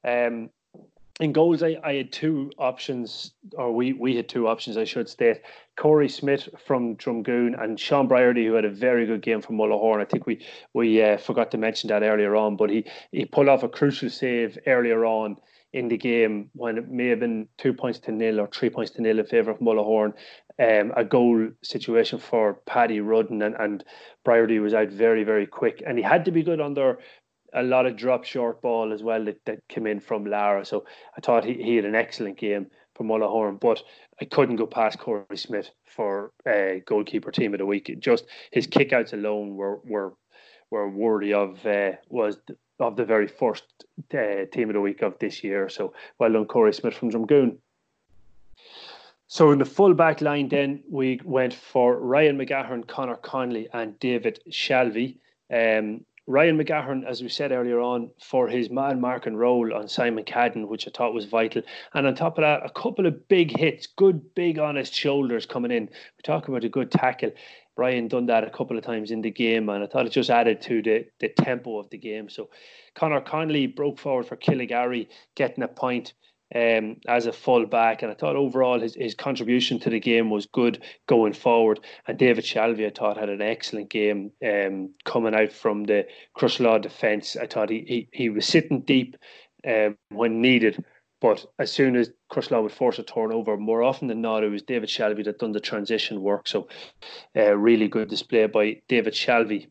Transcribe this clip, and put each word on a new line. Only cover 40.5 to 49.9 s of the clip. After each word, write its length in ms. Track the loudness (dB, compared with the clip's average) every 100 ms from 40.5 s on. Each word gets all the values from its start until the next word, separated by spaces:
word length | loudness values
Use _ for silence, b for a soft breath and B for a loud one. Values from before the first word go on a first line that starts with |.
| b b
were 180 | -6 -4
worthy 440 | -2 0 0 0
of, 320 | 0 0 -4 -2
uh, 260 | 0 0 -4 _
was 300 | -2 -2 -4 -14
th-, 120 | -20 _ _
of 160 | -4 -2
the 80 |
very 240 | 0 2 0
first, 360 | -2 -4 -4 _ _ _ -20 -8
uh, 340 | -4 -2 -2 -6
team 180 | -4 -2
of 40 |
the 60 | 0
week 220 | -2 -2
of 160 | -4 -4
this 240 | -8 -6
year. 240 | -6 -4 -4
So 260 | -4 -8 B B _
well 140 | 2
done, 140 | 2 2
Corey 280 | 4 4
Smith 200 | 4 -4
from 160 | -4 -4
Drumgoon. 460 | -4 4 4 4 0 _ _ _ _ _ -20 -20 -20 -20 -20 B B B B B B _
So 240 | 4 6
in 60 | 6
the 60 |
full 300 | 2 4 6